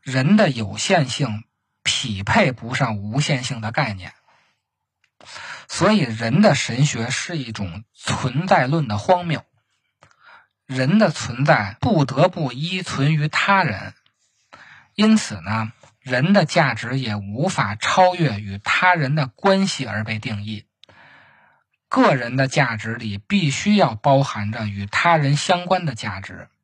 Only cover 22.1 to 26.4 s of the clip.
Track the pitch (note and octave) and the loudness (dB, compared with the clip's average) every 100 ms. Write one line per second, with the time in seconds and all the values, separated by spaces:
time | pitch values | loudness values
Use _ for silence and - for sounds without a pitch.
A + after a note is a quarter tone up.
22.1 | C#3+ A#2+ B2+ C3+ D#3 B2+ A2 A2 A2+ A2+ | 2 0 -2 0 2 0 -2 -6 -6 -6
23.1 | G2+ - G3+ D#3+ C3+ - G#3 D#3 A2 D3 | -8 -2 0 0 -2 2 4 4 2 2
24.1 | C#3 C3+ A2 G#2 A2+ A2 G2+ G2+ - E3+ | 4 2 -2 -6 -6 -6 -6 -6 -2 2
25.1 | E3 C#3 C#3+ - F3+ F3+ F#3 E3+ A2 A2+ | 2 2 0 2 0 0 -2 -2 -6 -8
26.1 | G2+ G2+ F2 | -10 -12 -16